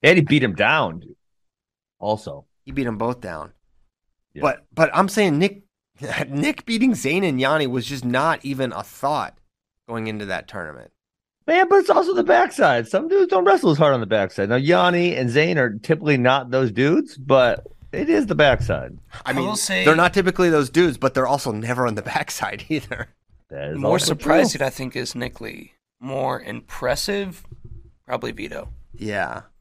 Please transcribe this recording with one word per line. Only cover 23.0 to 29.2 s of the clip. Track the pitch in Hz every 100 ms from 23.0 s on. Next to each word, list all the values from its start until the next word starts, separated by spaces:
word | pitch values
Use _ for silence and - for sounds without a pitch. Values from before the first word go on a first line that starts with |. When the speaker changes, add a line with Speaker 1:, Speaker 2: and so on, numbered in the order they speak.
| - _ _ _ _
Speaker 1:
That | 69 73
is | 78
Speaker 3:
More | -
Speaker 1:
also | 180 170
Speaker 3:
surprised | 151 - 320 254 143
Speaker 1:
true. |
Speaker 3:
at, | 139
I |
think, | - 131 127
is | 123
Nick | 123 123 -
Lee. | 110 - - _ _ _
More | 127 135 135 131
impressive, | - 120 - - 123 131 - 202 196 170 - - - - - _
probably | _ 123 120
Vito. | 117 101 - - - -
Speaker 2:
Yeah. | - 107 101